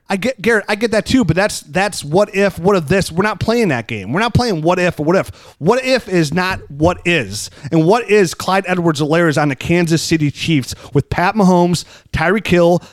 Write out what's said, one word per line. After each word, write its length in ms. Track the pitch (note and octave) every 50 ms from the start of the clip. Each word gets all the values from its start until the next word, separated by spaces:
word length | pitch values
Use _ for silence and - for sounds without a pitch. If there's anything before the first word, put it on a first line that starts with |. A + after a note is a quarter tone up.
| _ -
I 80 | G3
get, 240 | G3 E3+ B3 C4+ - F3
Garrett, 220 | A3 A#3 G#3 F#3 -
I 60 | G#3+
get 160 | G#3 A3+ A3+
that 160 | A3 G#3+ -
too, 180 | - - C4 A#3
but 100 | D#3 D#3+
that's, 260 | F3 G3 G#3+ - -
that's 440 | - D#3 C#3 F3+ G3 G#3 F3 - -
what 300 | C#3+ D3 F#3+ G#3 G3+ F3
if, 220 | F#3+ G3+ G3 - -
what 180 | E3 F#3+ G#3
if 100 | F#3 D#3+
this. 240 | C3+ F3+ G3 - -
We're 120 | D#3+ E3 F#3+
not 180 | G#3+ G#3 -
playing 280 | - - A3+ A#3+ A3+ F#3
that 200 | C#3 A#2 A2+ -
game. 240 | A#2+ G#2+ F#2 G2 B2+
We're 80 | F#3
not 140 | A3+ A#3+ A3
playing 280 | A#3+ B3 A#3+ G3 D#3 D3+
what 160 | E3 F3+ F#3
if 220 | F3+ F3+ - -
or 40 | D3+
what 120 | D3+ F3+
if. 120 | F#3+ C3 - - - - - - -
What 260 | C3+ E3+ A#3+ B3+ B3+
if 240 | C4 C4 A#3+ - -
is 240 | F#3 F3 D#3+ C#3+ D#3
not 260 | F3+ F3+ F#3 F#3+ - - -
what 300 | D3 C#3 D#3 F3 F3+ - -
is. 440 | F3 F3 D#3 A#2 F#2+ G2 G#2+ - - - - - C3+ E3
And 140 | E3 D#3+
what 220 | E3 G#3 B3 A#3 F3+
is 240 | G3+ G#3+ G3 D#3+ -
Clyde 300 | - - - F#3 G3 G3 F3+
Edwards-Helaire 600 | F3+ F3+ E3+ E3+ D3+ B2+ D#3 C#3+ D#3 E3+ E3+ E3
is 100 | C#3+ D#3+
on 100 | D3 D3
the 80 | C3+
Kansas 460 | - - - E3+ F3 F3 D#3 E3 D3+ -
City 280 | - E3+ D#3+ D3+ C#3+
Chiefs 440 | - - - E3+ E3 C#3+ B2 - - - - - -
with 180 | C#3+ - -
Pat 240 | - - E3+ F#3+ G3+
Mahomes, 500 | A3 G3 F3+ F#3 F3 F3 F3 F3 - - - - - _ _ -
Tyreek 340 | - D#3 E3+ G3 A3+ F3+
Hill, 340 | - F3 F3 E3+ E3+ F3+ E3 - -